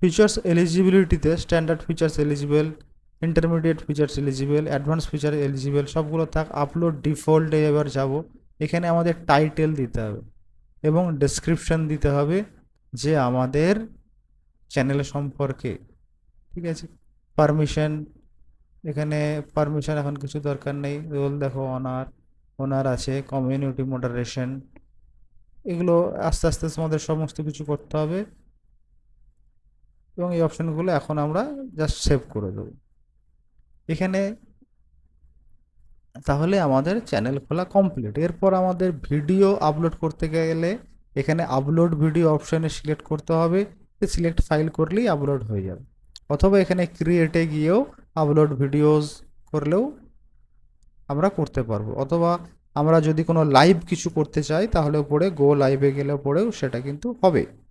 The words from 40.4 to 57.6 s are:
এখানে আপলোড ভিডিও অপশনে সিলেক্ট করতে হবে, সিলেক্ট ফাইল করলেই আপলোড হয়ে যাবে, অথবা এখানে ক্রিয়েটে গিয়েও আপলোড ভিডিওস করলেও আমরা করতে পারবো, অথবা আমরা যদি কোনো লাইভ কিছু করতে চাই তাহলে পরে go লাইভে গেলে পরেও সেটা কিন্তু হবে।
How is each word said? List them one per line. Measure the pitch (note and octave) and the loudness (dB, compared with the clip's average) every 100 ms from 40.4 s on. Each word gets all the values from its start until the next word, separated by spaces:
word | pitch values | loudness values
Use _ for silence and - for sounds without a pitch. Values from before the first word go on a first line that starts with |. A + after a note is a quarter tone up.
| D#3+ E3 E3+ A#3 - - _ C#3+ | 0 0 -2 -4 -10 -20 _ -4
এখানে | C3+ D#3+ | -2 -2
আপলোড | - C3 C#3 E3 E3+ | 0 -2 0 2 2
ভিডিও | D#3 D#3 D#3+ D#3+ | 2 2 4 4
অপশনে | D3+ - E3 D#3+ | 2 0 -2 -2
সিলেক্ট | - D3+ D3+ | -6 -6 -6
করতে | - D#3 - | -4 -6 -2
হবে, | E3 E3 F#3 G3+ - - - G3 | 0 2 0 -2 -8 -16 -6 -4
সিলেক্ট | E3+ E3 E3 - | 0 0 0 0
ফাইল | D#3 D#3+ | 2 0
করলেই | - D#3+ G3+ A#3+ | 0 0 2 0
আপলোড | D3 C#3 C3+ | 0 0 -2
হয়ে | A2 G2+ | -2 -4
যাবে, | F#2+ F2+ - _ - - - | -6 -10 -16 _ -20 -16 -6
অথবা | D3 F#3+ G3+ | 2 4 4
এখানে | F#3 F3+ E3+ | 4 0 -2
ক্রিয়েটে | - E3 F3 D#3+ E3+ E3 | -2 2 2 4 2 0
গিয়েও | D3+ D#3 G#3 C#4+ - - | 0 2 2 0 -8 -10
আপলোড | D#3+ D3 D#3 D3+ C3+ | -2 2 4 4 2
ভিডিওস | C#3 D3 D3+ D3+ D3 - - - - | 0 4 4 4 0 -10 -20 -20 -8
করলেও | D3+ D3 F#3 C#4 - - - _ _ _ _ _ _ - - - | -4 0 0 0 -6 -20 -20 _ _ _ _ _ _ -20 -20 -6
আমরা | C#3+ F#3+ | 0 0
করতে | F#3+ D3 C3+ | 0 -4 -4
পারবো, | A2+ G#2 G#2+ | -2 -4 -4
অথবা | A#2+ C3+ E3+ E3+ F3 E3+ - _ | -6 -2 0 0 0 -6 -20 _
আমরা | D3 D#3 E3 | 0 4 4
যদি | D#3 D#3 | 4 0
কোনো | D#3+ E3 | 2 2
লাইভ | D#3 C3+ E3 E3+ - | 6 8 8 6 0
কিছু | E3+ E3+ | -4 -2
করতে | D#3+ D3 D3+ | -2 -2 -2
চাই | D3 D#3+ A3 | -2 -2 2
তাহলে | F3+ D3 D3+ | 2 2 0
পরে | C#3+ D3 F#3+ | 0 0 0
go | D3+ C#3 | 2 4
লাইভে | D3 C3+ C3+ C#3 | 6 4 4 2
গেলে | C#3 C#3 C#3 | 0 -2 -2
পরেও | C#3 D#3 A3+ | 0 0 0
সেটা | - C3 A#2+ | -2 -4 -4
কিন্তু | C#3 D3 B3 - | -6 -8 -8 2
হবে। | F#3+ C3+ - - | 4 4 0 -10